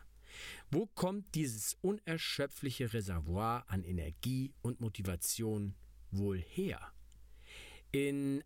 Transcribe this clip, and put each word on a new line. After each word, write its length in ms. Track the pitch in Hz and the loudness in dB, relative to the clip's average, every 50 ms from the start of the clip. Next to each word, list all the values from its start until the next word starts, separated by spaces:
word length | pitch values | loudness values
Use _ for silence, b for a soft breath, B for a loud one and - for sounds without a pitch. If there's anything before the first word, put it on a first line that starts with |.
| - - - - B B B B B B B B B B | -14 -16 -18 -20 B B B B B B B B B B
Wo 160 | - 160 226 | 2 2 2
kommt 480 | 214 - - - 180 190 208 190 - - | 2 0 2 2 2 2 0 -4 -2 2
dieses 400 | 156 156 131 113 107 - - - - - | 2 2 2 2 0 -2 -4 -2 2 2
unerschöpfliche 1120 | 185 202 208 - - 160 160 - - - - 143 - - - - 139 120 - 131 113 110 | 2 2 2 2 0 0 0 0 0 0 2 0 0 0 -2 -2 -2 0 0 0 0 2
Reservoir 720 | 117 101 98 92 85 76 80 87 95 107 113 117 120 - - | 0 0 2 0 0 2 2 2 4 4 4 2 0 0 0
an 160 | 92 95 87 | 0 0 0
Energie 680 | 85 92 87 78 76 76 - - 123 131 131 131 139 - - - | 2 0 0 0 -2 -4 -4 -2 0 2 2 0 -2 -4 -2 -2
und 180 | 117 120 - | -2 0 0
Motivation 920 | 117 110 104 - 98 92 90 95 - - - - 113 110 107 104 101 101 101 - - - - - - - | -2 -4 -2 -2 -2 0 0 0 0 0 0 0 0 2 2 2 0 0 -2 -6 -10 -18 -18 -16 -10 -2
wohl 280 | - 98 101 101 98 92 | 0 2 2 4 2 2
her? 420 | 87 - - - 190 185 110 - - - - - - - - - - B B B B B B B B B B B B B - | -2 -4 -2 0 0 0 0 -4 -6 -12 -14 -16 -18 -18 -18 -18 -18 B B B B B B B B B B B B B 2
In 500 | 139 139 143 143 139 139 139 139 139 - | 4 4 4 4 2 2 2 2 2 0